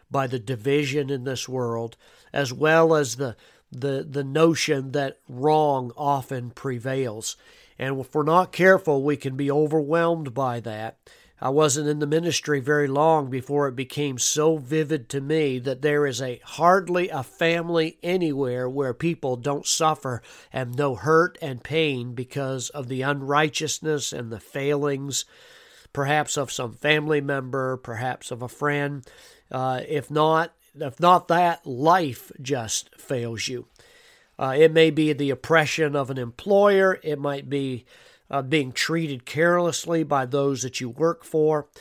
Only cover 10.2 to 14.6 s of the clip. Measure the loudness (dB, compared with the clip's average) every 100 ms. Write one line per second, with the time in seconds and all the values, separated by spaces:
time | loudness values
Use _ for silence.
10.2 | -4 -4 -4 -4 -8 -8 -10 -12 _ -20
11.2 | _ _ 0 4 4 2 0 0 0 0
12.2 | 0 -2 -2 -2 0 0 2 2 4 4
13.2 | 2 -6 -2 0 0 -2 -6 -4 -4 -2
14.2 | -2 2 2 2